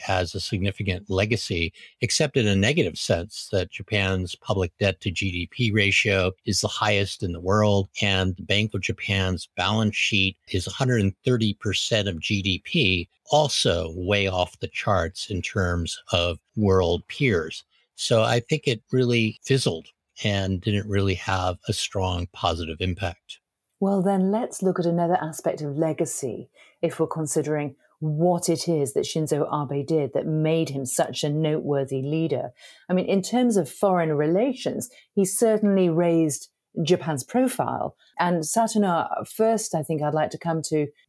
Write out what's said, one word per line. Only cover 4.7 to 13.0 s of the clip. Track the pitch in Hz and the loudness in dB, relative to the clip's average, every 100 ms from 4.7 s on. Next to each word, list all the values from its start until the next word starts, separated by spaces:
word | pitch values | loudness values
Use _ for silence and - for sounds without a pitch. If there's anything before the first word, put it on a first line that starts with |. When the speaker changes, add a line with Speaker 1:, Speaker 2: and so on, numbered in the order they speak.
| - | 0
Speaker 1:
debt | 98 92 | -2 -2
to | 104 | -4
G | 82 98 | -4 -4
D | 90 87 | -4 -6
P | - 113 | -2 0
ratio | 107 101 - 107 95 92 - | 2 4 2 2 2 0 -2
is | - 98 | -2 -2
the | 104 | -2
highest | - 107 101 98 - | 0 2 2 0 -4
in | 90 | -6
the | 82 | -4
world, | 92 107 104 101 95 - | 2 4 4 2 0 -2
and | 104 95 95 92 | 0 2 0 -2
the | |
Bank | - 101 107 | 0 0 2
of | 98 | -2
Japan's | - - - 95 92 90 - - | -4 -4 -2 0 0 -2 -6 -2
balance | 92 110 107 - | 0 2 2 0
sheet | - 101 95 - - | 0 2 0 -2 -6
is | 95 - | -4 -4
a | |
hundred | - 127 117 | -2 0 2
and | 98 - | 0 0
thirty | 131 123 107 | 0 0 0
percent | - 107 - - 110 98 | -2 -4 -2 0 0 0
of | 80 | -4
G | - 101 | -2 -2
D | 98 90 - | -2 -4 -2
P, | 170 98 90 | 0 2 0